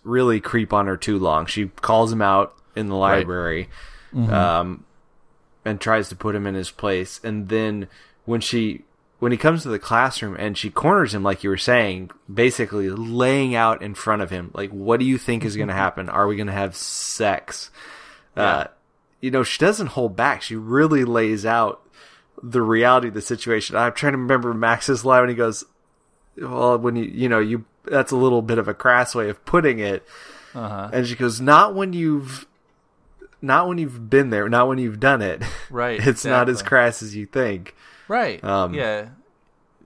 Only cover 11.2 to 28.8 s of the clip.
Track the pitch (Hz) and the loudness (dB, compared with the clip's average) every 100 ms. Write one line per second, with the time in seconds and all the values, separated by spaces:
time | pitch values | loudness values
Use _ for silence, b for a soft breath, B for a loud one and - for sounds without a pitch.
11.2 | 98 92 101 95 - 123 104 92 92 - | -2 -2 -2 -2 2 2 2 -4 -10 -18
12.2 | - 98 123 120 104 101 95 101 113 120 | -6 2 2 2 -4 -2 -4 -4 -4 0
13.2 | 127 139 135 117 113 110 104 98 - 107 | 2 2 0 2 2 0 -4 -6 -2 -2
14.2 | 90 90 87 101 101 101 98 120 127 131 | -2 -6 -8 -10 -10 -6 0 2 2 0
15.2 | - 117 110 104 104 95 95 - 95 - | -2 -2 -4 -4 -4 0 0 -2 -4 0
16.2 | 101 104 104 98 98 - - - - - | 0 0 -4 -4 -4 -6 -10 -8 -8 -2
17.2 | 104 95 - - - - B B B B | 0 -2 -6 -14 -16 -20 B B B B
18.2 | B - 101 76 - _ _ _ _ _ | B -2 0 0 -4 _ _ _ _ _
19.2 | 131 131 120 - 175 214 165 - 117 92 | -2 0 -2 2 2 2 -2 -2 -2 0
20.2 | 135 127 - 113 110 127 156 147 123 117 | -2 -2 -6 -10 0 2 4 4 2 2
21.2 | 110 110 110 117 107 - _ _ b b | 0 0 0 2 0 -2 _ _ b b
22.2 | b - 120 123 110 113 123 127 120 104 | b -20 -4 0 2 4 6 6 2 -4
23.2 | - 117 120 110 - 104 120 - 147 139 | -6 -6 -2 -2 -2 0 0 0 -2 0
24.2 | 123 131 120 113 113 117 - 123 127 127 | 0 0 0 0 0 0 0 0 4 4
25.2 | 123 120 117 107 - _ _ _ _ _ | 4 2 -2 -2 -10 _ _ _ _ _
26.2 | _ - 127 127 123 120 120 117 113 - | _ -14 -8 0 2 2 2 -2 -4 -2
27.2 | 127 113 107 117 - _ - 139 131 131 | 0 2 2 -2 -6 _ -2 0 0 2
28.2 | 131 120 110 117 104 104 | 4 4 2 0 0 0